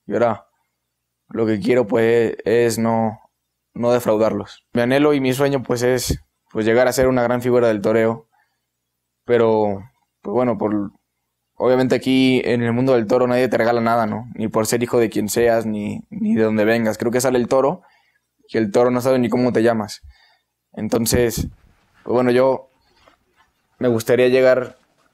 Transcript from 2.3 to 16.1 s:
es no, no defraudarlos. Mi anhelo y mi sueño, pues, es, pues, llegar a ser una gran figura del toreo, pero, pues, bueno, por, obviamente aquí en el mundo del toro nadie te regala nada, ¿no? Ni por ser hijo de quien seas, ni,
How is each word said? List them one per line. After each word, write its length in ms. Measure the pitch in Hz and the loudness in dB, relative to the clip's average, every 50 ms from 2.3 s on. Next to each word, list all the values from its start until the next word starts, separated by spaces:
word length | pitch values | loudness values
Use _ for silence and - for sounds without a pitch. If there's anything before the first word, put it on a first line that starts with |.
| - - - | -4 -4 -4
es 340 | - 113 120 120 117 110 110 | 0 0 2 2 0 0 -2
no, 420 | 113 113 117 113 113 110 110 - _ _ _ _ _ _ _ _ _ _ - | -2 -2 -2 -2 -2 -4 -6 -10 _ _ _ _ _ _ _ _ _ _ -10
no 180 | - 117 120 | -4 -2 0
defraudarlos. 760 | 123 120 - 117 110 104 110 107 104 101 101 - - - _ _ | 0 0 0 0 0 2 2 0 0 -4 -8 -10 -16 -20 _ _
Mi 100 | - 120 | -4 -2
anhelo 300 | 120 123 131 143 147 151 | -2 0 0 2 2 2
y 80 | 147 143 | 2 0
mi 120 | 131 131 | 0 -2
sueño, 300 | 131 131 143 139 139 135 | 0 0 0 -2 -2 -4
pues, 200 | 113 - 123 120 | -4 -4 -4 -2
es, 400 | 123 123 127 123 - - - - _ _ _ _ _ _ | 0 0 0 0 -2 -4 -6 -6 _ _ _ _ _ _
pues, 120 | - 110 107 | -6 -2 0
llegar 220 | 110 113 123 127 | 2 4 4 4
a 60 | 123 | 2
ser 160 | 120 135 131 131 | 2 2 0 2
una 140 | 127 127 | 2 0
gran 200 | 120 117 123 123 | 0 0 -2 -2
figura 260 | 120 127 120 123 120 117 | 0 0 2 2 2 2
del 120 | 110 104 | 0 0
toreo, 480 | 98 110 110 113 110 113 113 113 - _ _ _ _ _ _ _ _ _ _ _ _ _ _ _ _ _ _ _ _ | 0 0 2 2 2 0 -2 -4 -10 _ _ _ _ _ _ _ _ _ _ _ _ _ _ _ _ _ _ _ _
pero, 580 | - 120 117 113 113 110 110 107 104 98 98 98 127 _ _ _ _ _ _ | 0 2 2 2 2 2 2 0 -2 -4 -6 -12 -18 _ _ _ _ _ _
pues, 100 | - 101 | -10 -6
bueno, 240 | 104 120 127 123 113 101 | -2 -2 0 0 -2 -2
por, 340 | 104 107 107 104 101 98 - _ _ _ _ _ _ _ _ _ _ _ _ | -2 -4 -2 -4 -6 -8 -12 _ _ _ _ _ _ _ _ _ _ _ _
obviamente 420 | - - 123 127 127 131 123 135 | -2 0 2 2 2 2 0 0
aquí 440 | 120 - 131 131 131 131 131 127 123 - | -2 0 0 2 2 2 2 2 0 0
en 180 | 90 123 120 | 0 -2 -2
el 100 | 120 117 | -2 -2
mundo 220 | 113 120 131 135 131 | -2 0 0 2 2
del 120 | 120 110 | 2 2
toro 200 | 101 127 123 123 | 2 0 0 2
nadie 220 | 123 123 123 127 117 | 2 0 0 0 0
te 100 | - 117 | 2 2
regala 220 | 113 113 120 120 | 2 2 2 0
nada, 260 | 113 117 120 120 113 | 0 0 0 0 0
¿no? 240 | 107 107 107 120 120 - | -2 -4 -8 -10 -12 -10
Ni 120 | - 110 | -6 -6
por 200 | 107 - 113 110 | -2 -2 -2 0
ser 160 | - 123 117 | 0 0 -2
hijo 160 | 120 - - 120 | -2 0 2 2
de 120 | 117 104 | 2 2
quien 180 | - - 104 101 | 0 -4 -4 -2
seas, 380 | - 120 117 117 113 113 107 | 0 0 2 2 2 0 -2
ni, 380 | 110 107 104 104 104 104 107 - - | -4 -6 -6 -6 -6 -8 -8 -12 -12